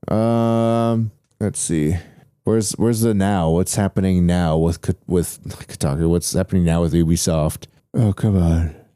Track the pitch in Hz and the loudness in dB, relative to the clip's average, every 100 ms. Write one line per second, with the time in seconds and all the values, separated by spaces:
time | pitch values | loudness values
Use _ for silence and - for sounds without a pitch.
0 | - 107 113 117 117 113 113 117 117 113 | -2 0 2 2 2 2 2 2 0 0
1 | 110 - _ _ 104 - - 82 73 87 | -2 -8 _ _ -6 -4 -4 0 0 -2
2 | - - _ _ - 110 104 - 110 113 | -6 -20 _ _ -2 0 0 -2 -2 0
3 | 117 104 95 101 80 85 92 - 98 - | 0 2 0 2 2 2 0 0 0 0
4 | 95 90 87 87 85 80 82 82 - 92 | 0 2 2 2 2 2 0 -2 -6 -6
5 | - 90 82 - - - - - 76 71 | -2 -2 -2 -8 -14 -16 -16 -6 -4 0
6 | 82 87 - - 95 95 85 82 85 82 | 0 0 -2 -4 -2 0 2 2 2 2
7 | 82 85 - 80 78 - - _ _ - | 2 0 0 0 -2 -4 -16 _ _ -2
8 | 113 98 110 98 85 82 80 76 - | 0 0 0 2 2 2 0 -6 -20